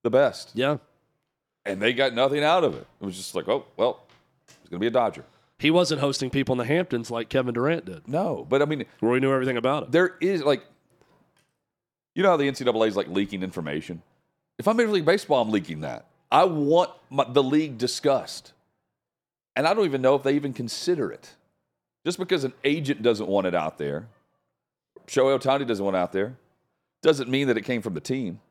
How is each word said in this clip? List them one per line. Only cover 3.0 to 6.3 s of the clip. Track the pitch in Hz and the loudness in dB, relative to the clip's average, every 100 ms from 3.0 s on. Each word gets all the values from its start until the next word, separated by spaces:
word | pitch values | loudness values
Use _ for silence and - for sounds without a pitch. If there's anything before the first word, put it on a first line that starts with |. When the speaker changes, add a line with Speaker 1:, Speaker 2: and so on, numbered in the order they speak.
Speaker 1:
It | |
was | 98 92 | -12 -10
just | - | -8
like, | 90 82 | -6 -2
"Oh, | 135 - - | -4 -4 -2
well, | 117 - _ _ _ _ _ _ | -2 -2 _ _ _ _ _ _
he's | _ | _
gonna | 87 | -4
be | 113 | 0
a | |
Dodger." | 120 113 80 - _ _ _ | 0 0 -4 -20 _ _ _
Speaker 2:
He | 151 | 2
wasn't | 170 175 147 | 2 2 0
hosting | 143 131 127 | -2 -2 -4